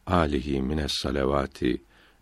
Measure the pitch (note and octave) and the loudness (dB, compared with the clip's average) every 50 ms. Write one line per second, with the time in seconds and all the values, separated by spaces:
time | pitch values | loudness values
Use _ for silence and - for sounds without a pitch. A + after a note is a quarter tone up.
0 | _ - F#2 F2 E2 D2 D2 C#2 B1+ D2 C#2 C2+ C2 C2 D2+ D#2 D2 C#2 - - | _ 0 2 2 4 2 0 -2 -2 -2 -2 -2 0 0 -2 -2 -2 -2 -4 -4
1 | - C#2+ C2+ C#2+ C2+ C2 C#2+ C#2+ C2+ C2 - - - B1+ A#1+ - - _ _ - | -4 -2 -2 0 0 2 2 2 0 -2 -4 -2 0 0 0 -2 -4 _ _ -20
2 | - - _ _ | -20 -20 _ _